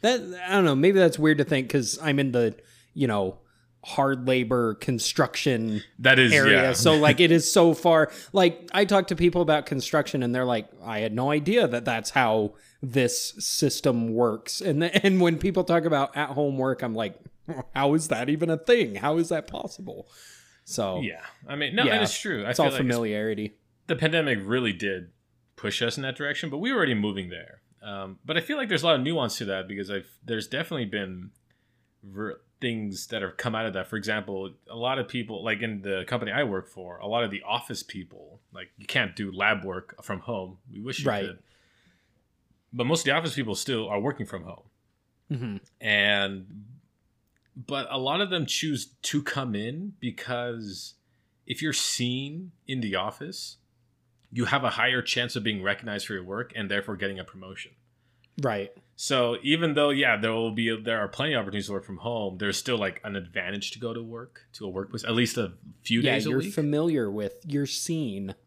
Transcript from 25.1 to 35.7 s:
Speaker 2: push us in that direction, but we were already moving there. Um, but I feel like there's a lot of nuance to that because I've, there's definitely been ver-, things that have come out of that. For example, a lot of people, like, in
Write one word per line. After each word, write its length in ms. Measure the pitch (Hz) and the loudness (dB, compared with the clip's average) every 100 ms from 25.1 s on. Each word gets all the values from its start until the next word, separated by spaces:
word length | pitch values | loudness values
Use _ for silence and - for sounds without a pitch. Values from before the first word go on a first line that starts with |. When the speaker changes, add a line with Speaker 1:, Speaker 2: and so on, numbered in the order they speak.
| _ _ _ _ - | _ _ _ _ -8
Speaker 2:
push 260 | 107 - | -6 -2
us 140 | 117 117 | -2 -4
in 80 | |
that 100 | 135 | -6
direction, 360 | 123 143 143 165 | -6 -6 -6 -6
but 80 | 139 | -4
we 120 | 220 | -2
were 60 | 262 | 0
already 180 | 160 | 2
moving 360 | 110 104 98 90 | 2 0 -2 -8
there. 320 | 87 80 - _ _ | -10 -16 -20 _ _
Um, 380 | 104 101 95 95 | -14 -12 -12 -14
but 120 | - 160 | -6 -6
I 40 | |
feel 160 | 165 294 | -4 -6
like 100 | 247 | -2
there's 160 | 175 | -2
a 20 | 165 | 2
lot 80 | |
of 60 | 147 | 2
nuance 340 | 127 165 120 - | 2 -2 -2 -4
to 60 | 107 | -6
that 200 | 95 92 | -6 -6
because 240 | 98 98 | -10 -6
I've, 180 | 101 - _ | -8 -10 _
there's 220 | - 113 104 | -8 -6 -6
definitely 380 | 127 165 156 | -8 -6 -6
been 460 | 110 104 98 92 92 _ _ _ _ _ _ _ | -4 -4 -6 -10 -14 _ _ _ _ _ _ _
ver-, 360 | 101 98 107 - _ _ | -18 -10 -10 -10 _ _
things 480 | 127 113 107 95 - | -6 -4 -6 -8 -8
that 140 | 110 | -6
have 140 | 98 - | -6 -4
come 200 | 123 113 | -6 -4
out 100 | 113 | -4
of 60 | |
that. 160 | 95 92 | -4 -6
For 80 | 110 | -6
example, 580 | 104 107 98 98 95 - _ | -4 -4 -4 -8 -8 -12 _
a 60 | 117 | -6
lot 240 | 120 135 | -4 -2
of 80 | 123 | -4
people, 340 | 127 107 104 | -6 -8 -8
like, 200 | 110 107 | -4 -4
in 200 | 113 | -4